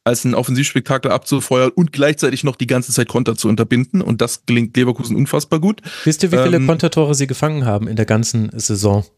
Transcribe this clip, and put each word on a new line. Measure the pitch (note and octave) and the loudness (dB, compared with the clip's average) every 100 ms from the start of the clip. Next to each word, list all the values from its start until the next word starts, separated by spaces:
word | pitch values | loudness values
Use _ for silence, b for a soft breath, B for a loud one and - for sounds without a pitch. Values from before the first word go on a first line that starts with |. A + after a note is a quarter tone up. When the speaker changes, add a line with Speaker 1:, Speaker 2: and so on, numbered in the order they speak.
Speaker 1:
als | A#2 A#2+ | -2 0
ein | B2+ A#2+ | 0 0
Offensivspektakel | B2 B2+ - C3+ - C3 C3 | 0 0 0 -2 0 0 0
abzufeuern | B2+ - C#3 - B2+ B2+ | -2 0 -2 0 2 2
und | - E3 | 2 0
gleichzeitig | C#3 C#3+ D3 C#3+ C3 | 2 0 2 -2 -2
noch | C#3+ | -2
die | - B2 | -2 -2
ganze | B2+ B2 | -2 -2
Zeit | B2 A#2 | -2 0
Konter | A#2+ - | 0 -2
zu | A2 A2 | 0 0
unterbinden. | G#2+ A2+ B2 B2 F#3 | 0 2 0 0 0
Und | - A#2 | 0 0
das | A#2 - - | -2 -4 -2
gelingt | A#2+ A#2 B2+ | 0 0 0
Leverkusen | B2+ B2 A#2 G#2 | 0 0 -2 -2
unfassbar | C#3 D3 - D#3+ | 0 -2 -2 0
gut. | F#3 A3 - B | 0 -2 -8 B
Speaker 2:
Wisst | D3+ D#3 | -2 0
ihr, | F#3 | 2
wie | E3+ | 2
viele | C3 E3+ | 2 2
Speaker 1:
Ähm, | C3 | 2
Speaker 2:
Kontertore | E3 E3+ D#3+ D3 C#3 | 2 0 2 2 0
sie | C3+ | -2
gefangen | C3 D3+ D3+ | -2 -2 0
haben | B2 G#2 G#2+ | 0 0 -2
in | A2 | -2
der | A2 | 0
ganzen | A2 A2+ A#2 G#2+ A2 | 0 0 -2 -2 -4
Saison? | - G2+ G#2 G2+ G2 | -4 0 2 2 -2